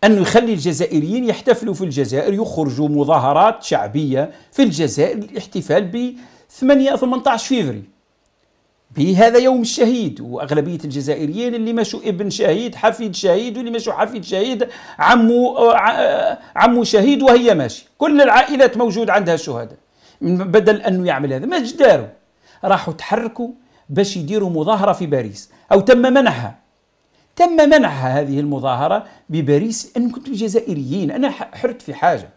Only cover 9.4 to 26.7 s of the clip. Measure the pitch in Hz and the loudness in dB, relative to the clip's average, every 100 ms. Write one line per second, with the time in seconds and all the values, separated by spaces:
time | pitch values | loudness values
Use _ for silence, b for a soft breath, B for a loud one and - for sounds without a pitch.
9.4 | 254 254 233 - 233 247 190 - 120 123 | 4 2 -2 0 0 0 -4 -8 -12 -10
10.4 | 143 151 147 175 147 135 139 151 151 180 | -4 -2 -2 -6 -8 -8 -4 -4 -4 -4
11.4 | 247 233 220 233 214 - - 180 202 - | -6 -4 -4 -2 -4 -6 -6 -4 -6 -2
12.4 | 202 165 240 - 220 226 226 175 196 180 | 0 0 -4 -2 -2 -2 -8 -4 0 0
13.4 | 240 220 240 233 226 - - 240 165 190 | -2 -8 -8 -6 -6 -4 -4 -4 -8 -4
14.4 | 226 247 240 B B B 151 240 226 240 | -4 -4 -6 B B B 4 6 6 4
15.4 | 247 - 233 208 202 - - - - - | 2 2 4 4 2 2 0 0 -2 -4
16.4 | B - 214 240 226 220 214 285 269 247 | B 0 2 2 2 2 4 4 6 6
17.4 | 240 185 123 - _ _ 302 294 269 220 | 6 2 0 -8 _ _ 0 4 6 6
18.4 | - 285 262 214 240 196 220 196 180 165 | 4 4 2 4 -2 0 0 0 2 -2
19.4 | - 120 113 - _ b b b 160 180 | -2 -10 -10 -16 _ b b b -2 -2
20.4 | 185 190 196 214 - 185 180 135 139 131 | 2 2 4 2 0 -2 -2 -2 -2 -4
21.4 | 196 359 240 - 269 160 107 - _ _ | -4 -4 -6 2 4 4 0 -16 _ _
22.4 | b b 190 190 - 156 - 240 226 - | b b -2 -2 -2 -12 -6 -4 -4 -8
23.4 | 240 240 b b b 143 196 190 147 214 | -12 -12 b b b -2 -2 -4 -6 -4
24.4 | 196 165 156 214 202 180 170 143 110 98 | -2 -4 -2 0 0 0 -2 -4 -4 -12
25.4 | - b b 196 196 247 254 254 247 131 | -20 b b 2 6 4 4 2 2 -2
26.4 | 117 - _ | -8 -12 _